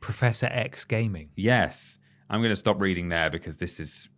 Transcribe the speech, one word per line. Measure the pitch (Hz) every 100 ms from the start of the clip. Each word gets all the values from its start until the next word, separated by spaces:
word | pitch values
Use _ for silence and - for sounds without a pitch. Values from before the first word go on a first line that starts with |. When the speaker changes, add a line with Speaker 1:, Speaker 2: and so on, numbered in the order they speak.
Speaker 1:
Professor | - - 120 110 120
X | 123 - -
Gaming. | - 113 113 85 76 -
Speaker 2:
Yes. | 110 123 80 - - - _ _ -
I'm | 107
gonna | 113 98
stop | 110 95
reading | 98 87 87
there | 82 80
because | 82 82 76
this | 87 -
is | 76 - -